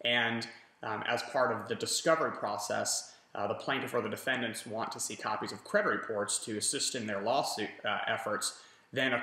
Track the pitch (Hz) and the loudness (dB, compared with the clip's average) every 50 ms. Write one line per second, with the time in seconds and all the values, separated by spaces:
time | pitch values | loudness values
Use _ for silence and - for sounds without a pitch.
0 | - 120 120 120 117 113 113 117 113 - - - - - _ _ 123 113 107 104 | 0 2 4 4 4 2 2 0 -2 -6 -10 -14 -20 -20 _ _ -6 -4 -4 -2
1 | 104 110 120 - - - - 135 123 120 113 107 101 - 113 - 113 - - - | 0 0 0 0 0 0 2 4 4 4 2 0 -2 -4 -4 -2 0 0 0 2
2 | - 165 160 160 143 117 101 - - 104 104 - - - - 110 - - - - | 4 6 6 6 4 2 0 -2 -2 -2 -2 -2 -2 0 0 0 2 2 0 0
3 | - - - - - _ - - 101 104 - - - 139 135 131 127 113 - 120 | -2 -6 -12 -20 -18 _ -6 -2 0 0 -2 0 0 0 0 0 0 0 0 0
4 | 110 110 107 104 - 135 131 123 120 113 107 - - 120 107 113 110 - - 117 | 0 0 -2 -2 0 0 2 2 2 0 -2 -4 -6 -6 -4 -4 -2 -4 -4 -4
5 | - - 104 - - 113 107 101 110 101 104 98 - - - 208 202 - - 98 | -4 -4 -4 -4 -4 -2 -2 -2 -2 -4 -6 -8 -2 2 2 4 4 4 2 0
6 | - - 110 101 101 - - - - 123 107 104 - - 147 135 - - - 123 | 0 -2 -2 0 0 0 -2 -2 -2 -2 -2 -2 0 0 0 0 0 -2 -2 -2
7 | 107 107 101 98 101 117 131 147 - - - 110 104 - - - - 107 101 98 | -2 -2 -2 0 2 2 2 2 2 0 0 -2 -2 -4 -4 -4 -2 -2 -2 0
8 | - 107 113 - - 110 104 - - - - - - - - - - _ - 131 | 0 0 0 0 0 0 -2 0 -2 -4 -4 -6 -14 -20 -20 -20 -16 _ -2 0
9 | 131 131 120 120 | 2 2 2 0